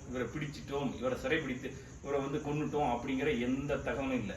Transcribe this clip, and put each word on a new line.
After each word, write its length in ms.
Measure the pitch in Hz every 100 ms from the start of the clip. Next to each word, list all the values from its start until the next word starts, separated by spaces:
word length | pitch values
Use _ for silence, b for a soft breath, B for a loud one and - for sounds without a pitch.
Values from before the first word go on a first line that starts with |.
| -
இவரை 180 | 127 113
பிடிச்சிட்டோம், 720 | 156 147 - 117 139 127 107
இவரை 200 | 123 -
சிறைப்பிடித்து, 540 | 135 156 135 120 127 B B B
இவரை 180 | 139 139
வந்து 180 | 139 151
கொன்னுட்டோம்" 480 | 143 151 139 147 127
அப்படிங்கிற 540 | 117 127 131 151 117
எந்த 360 | 123 135 143 220
தகவலும் 360 | 143 135 135
இல்ல. 220 | 127 101